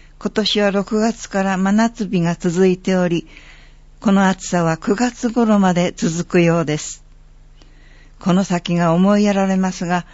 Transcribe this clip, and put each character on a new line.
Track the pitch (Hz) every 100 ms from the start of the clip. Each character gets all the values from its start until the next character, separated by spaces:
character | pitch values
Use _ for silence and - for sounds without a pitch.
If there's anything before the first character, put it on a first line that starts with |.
| - -
今 | 208
年 | - 208 214
は | 202
六 | 196 190 214
月 | 220 220 -
か | 196
ら | 190 185
真 | 190
夏 | 208 226 - 196
日 | 185
が | 170
続 | 170 180 170 190
い | 180
て | 190 185
お | 180
り、 | 170 - - - - - - - -
こ | -
の | 196 190
暑 | 190 -
さ | 180
は | 165 160
九 | - 202
月 | 247 - 240
頃 | 233 226 208
ま | 190
で | 175 175 -
続 | - 165
く | 170 185
よ | 170 170
う |
で | 151 151
す。 | - - - - - - - - - - - - - -
こ | 185
の | 180
先 | 196 175 -
が | 170 170
思 | 170 190 208
い |
や | 208
ら | 196 190
れ | 190
ま | 190
す | 185 170
が、 | 175 -